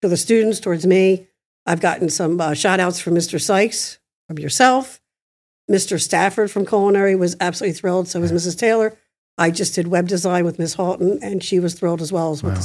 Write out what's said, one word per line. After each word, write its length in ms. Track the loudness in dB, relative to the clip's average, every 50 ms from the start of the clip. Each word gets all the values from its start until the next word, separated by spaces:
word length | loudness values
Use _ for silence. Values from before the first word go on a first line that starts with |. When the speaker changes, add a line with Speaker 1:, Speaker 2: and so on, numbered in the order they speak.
Speaker 1:
to 60 | -2 0
the 80 | 0 0
students, 420 | 2 2 2 4 4 2 0 -2
towards 260 | -2 -4 -2 0 2
me. 400 | 4 4 4 4 4 2 0 -4 _ _ _ _ _ _ _ -4
I've 160 | -2 -2 0
gotten 300 | 0 0 0 0 -2 -2
some, 280 | -2 -2 -2 -2 0 0
uh, 140 | 0 -2
shout 280 | -2 0 2 2 2 2
outs 200 | 2 0 -2 -4
from 140 | -2 0 0
Mister 240 | 0 0 0 -4 -4
Sykes, 600 | 0 2 2 2 2 0 -2 -6 -8 -8 -12 _ _ _ _ _ _ -14
from 100 | -12 -8
yourself. 600 | -6 -4 0 4 4 4 4 2 -2 -4 -14 -20 _ _ _ _ _ _ _ _ _ _ _ _ -2 0
Mister 260 | 0 0 0 -2 -4 -4
Stafford 520 | -2 0 0 2 0 0 2 0 -2 0
from 120 | 0 -2 -2
culinary 520 | 0 2 2 4 4 4 4 4 2 2
was 180 | 2 2 0 0 -2
absolutely 340 | -2 -4 -2 -2 -4 -4 -4
thrilled. 320 | -2 -2 -2 0 0 -2
So 140 | -2 -4 -2
was 100 | -2 0
Speaker 2:
Yeah. 40 | 0
Speaker 1:
Missus 200 | 0 -2 -2 -4
Taylor. 420 | 0 2 2 4 2 2 0 -2 _ _ _ _ _ _ _ -2 0
I 120 | 0 0
just 240 | 0 0 -4 -2 -2
did 140 | -2 -2 0
web 180 | 0 0 0
design 380 | 0 -2 -2 0 0 0 2 0
with 140 | 0 -2 -4
Miss 160 | -6 -6 -4
Halton, 440 | -4 -2 -2 -2 0 0 0 0 -2
and 200 | -4 -6 -6 -6
she 160 | -4 0 0 0
was 160 | 0 0 -4
thrilled 260 | -2 -2 -2 -2 -2
as 100 | -4 -4
well 180 | -2 -2 -2 -2
as 120 | -4 -4 -4
with 80 | -4 -4
the 60 | -4
Speaker 2:
Wow. 40 | -4